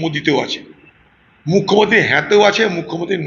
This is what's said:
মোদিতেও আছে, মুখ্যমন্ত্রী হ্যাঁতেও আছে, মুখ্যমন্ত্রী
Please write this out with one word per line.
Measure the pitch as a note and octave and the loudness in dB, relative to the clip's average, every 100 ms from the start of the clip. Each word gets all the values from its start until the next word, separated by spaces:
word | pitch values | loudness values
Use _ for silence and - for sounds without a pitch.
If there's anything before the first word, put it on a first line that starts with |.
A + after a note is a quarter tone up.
মোদিতেও | D#3+ D3+ D3+ C3 | -6 -4 -2 0
আছে, | A#2+ - - - - _ _ _ _ _ D3 | -2 -8 -14 -20 -20 _ _ _ _ _ -2
মুখ্যমন্ত্রী | F#3+ - G3+ G#3 A3 | 0 2 2 4 2
হ্যাঁতেও | A#2+ C#3 D#3 G#3 | 2 0 2 4
আছে, | G#3 G3 A3 | 4 2 -2
মুখ্যমন্ত্রী | E3+ D#3+ E3 F3 F#3+ | -4 -6 -8 -6 -6